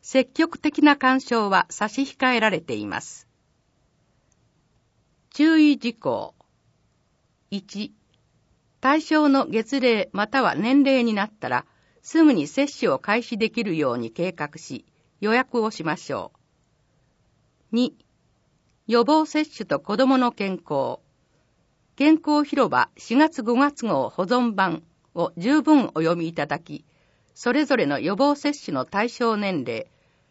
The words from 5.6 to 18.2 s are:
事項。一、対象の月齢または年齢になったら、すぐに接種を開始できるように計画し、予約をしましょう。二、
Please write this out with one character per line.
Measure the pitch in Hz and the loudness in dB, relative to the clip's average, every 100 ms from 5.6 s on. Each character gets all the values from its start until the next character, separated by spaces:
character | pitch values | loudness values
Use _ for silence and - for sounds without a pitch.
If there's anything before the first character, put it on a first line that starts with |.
| 302 262 | 4 4
事 | 233 | -4
項。 | - 139 104 - _ _ _ _ _ _ _ _ _ _ _ _ | -6 -4 -4 -8 _ _ _ _ _ _ _ _ _ _ _ _
一、 | 202 - 196 214 _ _ _ _ _ _ _ _ _ | -12 -10 -12 -12 _ _ _ _ _ _ _ _ _
対 | 262 311 | 0 0
象 | 302 311 302 | 2 2 4
の | 269 - | 2 0
月 | 220 226 277 | -4 -2 0
齢 | 247 220 - | 2 2 -2
ま | 190 214 | -4 -2
た | 269 | 0
は | 208 | 0
年 | 139 220 277 | 0 2 4
齢 | 277 269 | 4 2
に | 240 | 2
な | 214 | -2
っ | 208 | -4
た | _ 123 | _ -4
ら、 | 127 - _ _ _ | -4 -4 _ _ _
す | - 320 | -2 4
ぐ | 311 | 6
に | 214 143 | 4 0
接 | - 285 - | -2 -2 0
種 | 214 | -2
を | 131 | 0
開 | - 226 | 0 -2
始 | 233 220 | -2 -4
で | 220 | -2
き | 233 | -2
る | 214 160 | -4 -2
よ | 139 | -2
う | 120 | -2
に | 113 | -6
計 | - 180 | -4 -6
画 | 180 147 - | -6 -12 -12
し、 | - 131 _ _ _ _ | -16 -16 _ _ _ _
予 | 202 | 0
約 | 240 254 240 | 0 0 -2
を | 220 | -4
し | - | -4
ま | 160 143 | -6 -6
し | - | -6
ょ | 120 - _ | -8 -10 _
う。 | _ _ _ _ _ _ _ _ _ _ _ _ _ | _ _ _ _ _ _ _ _ _ _ _ _ _
二、 | 226 247 _ _ _ | -2 -2 _ _ _